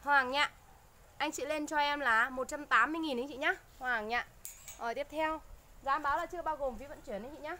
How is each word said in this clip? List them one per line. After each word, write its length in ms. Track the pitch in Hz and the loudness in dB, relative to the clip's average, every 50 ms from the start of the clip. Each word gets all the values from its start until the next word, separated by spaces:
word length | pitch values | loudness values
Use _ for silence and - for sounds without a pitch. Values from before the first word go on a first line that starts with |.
Hoàng 300 | - 269 285 277 262 247 | 2 6 6 6 6 4
nhạn. 200 | 262 277 294 - - - - - - - - - - - - - - - | 2 2 2 0 0 -10 -20 -20 -20 -20 -20 -20 -20 -20 -20 -20 -6 -4
Anh 140 | 269 294 | -2 -2
chị 140 | 302 - 254 | -2 -4 -4
lên 220 | 285 302 311 294 294 | -2 -2 -2 -2 -2
cho 100 | 311 294 | 0 2
em 220 | 285 294 294 294 | 2 2 2 0
là 300 | 285 247 226 220 233 262 | 2 4 4 4 4 2
một 180 | 262 254 262 254 | 0 -4 -6 -4
trăm 180 | 302 294 294 | -6 -8 -2
tám 260 | - 262 233 226 262 | 4 6 6 6 6
mươi 100 | 311 330 | 2 -2
nghìn 180 | 320 311 269 233 | -2 -2 -2 -2
anh 80 | 247 285 | -2 -4
chị 100 | 294 240 | -4 -2
nhá. 160 | 285 320 381 370 - - - - | 0 0 0 0 -4 -20 -18 -8
Hoàng 280 | 262 254 247 226 214 214 | -2 0 0 0 0 0
nhạn. 200 | 233 247 - - - - - - - - - - - - | -2 -2 -2 -4 -12 -16 -16 -16 -16 -16 -18 -18 -12 -6
Rồi 160 | 233 233 233 | -6 -4 -4
tiếp 120 | 240 285 - | -4 -6 -6
theo. 320 | - 302 320 311 311 311 - - - - - - - - | -2 0 0 0 0 -4 -8 -14 -18 -20 -20 -20 -20 -10
Giá 180 | - 262 269 302 | 0 0 0 2
báo 180 | 294 285 277 320 | 2 0 0 0
là 80 | 339 | -2
chưa 160 | 330 359 349 | -4 -6 -6
bao 140 | 330 320 311 | -4 -4 -2
gồm 220 | 285 285 269 240 208 | -2 -2 -4 -4 -4
phí 80 | 254 | -10
vận 160 | 285 302 - | -12 -14 -14
chuyển 220 | - - 226 196 208 | -10 -8 -8 -8 -8
anh 120 | 254 214 | -8 -12
chị 60 | 233 | -12
nhá. 160 | 277 302 339 359 | -10 -10 -10 -10